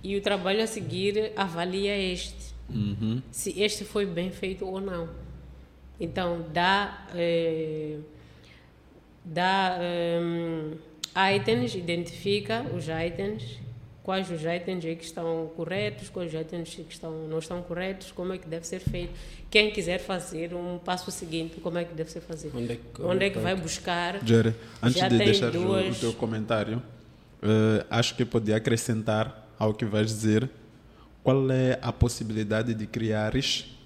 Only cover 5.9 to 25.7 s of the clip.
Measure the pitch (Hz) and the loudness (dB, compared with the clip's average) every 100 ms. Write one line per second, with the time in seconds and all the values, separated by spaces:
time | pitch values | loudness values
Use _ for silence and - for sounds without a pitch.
5.9 | - 170 185 180 170 165 156 175 196 196 | -8 -6 -2 -2 -2 -2 2 4 4 2
6.9 | - - 175 170 170 165 160 156 156 156 | -6 -10 0 2 4 2 0 -2 -4 -6
7.9 | 151 151 - - - - - - - - | -8 -12 -18 -20 -20 -20 -20 -20 -20 -20
8.9 | - - - 175 160 185 196 185 180 175 | -20 -20 -18 -6 0 2 4 2 2 0
9.9 | 175 170 170 170 170 170 165 156 160 - | 0 2 2 2 0 -2 -2 -4 -8 -14
10.9 | - - 180 190 196 196 226 247 196 175 | -12 -6 2 4 4 2 2 2 -2 -2
11.9 | 170 170 - 202 208 202 226 - 180 156 | -2 -4 -4 0 0 0 -4 -2 -4 -4
12.9 | 160 170 170 196 214 - - - - - | -2 -2 -2 -4 -4 -8 -12 -12 -14 -16
13.9 | - - 190 180 170 160 175 175 185 165 | -12 -2 -2 -2 -2 -2 -2 -2 -4 -2
14.9 | 165 - - 165 165 160 - - 190 208 | -6 -8 -4 -2 -2 -2 -4 -4 -2 -2
15.9 | 208 - - 170 160 160 175 165 - 156 | -4 -10 -6 -4 -4 -4 -6 -8 -10 -14
16.9 | - 165 160 156 160 160 175 175 170 185 | -12 -8 -8 -4 -4 -4 -8 -6 -4 -4
17.9 | 190 - - 180 185 165 165 165 - - | -6 -10 -8 -4 -6 -6 -8 -6 -4 -4
18.9 | 180 175 - - - - 214 214 214 170 | -4 -6 -10 -14 -14 4 6 6 2 -2
19.9 | 180 175 185 - 160 165 175 175 175 175 | -2 -2 -4 -4 -6 -4 -4 -4 -6 -2
20.9 | 180 - - 170 160 165 - 175 170 170 | -2 -2 -8 -4 -4 -4 -6 -4 -2 -4
21.9 | 160 160 170 - 160 151 127 120 117 - | -6 -8 -8 -10 -10 -8 -4 -4 -4 -8
22.9 | - 170 185 196 190 175 190 160 - - | -6 0 2 2 2 0 0 -2 -4 -2
23.9 | 175 175 196 113 113 113 113 - - 120 | 0 0 -2 6 6 6 0 -8 0 2
24.9 | 123 - 117 - 101 117 170 95 | 4 6 8 8 6 4 2 2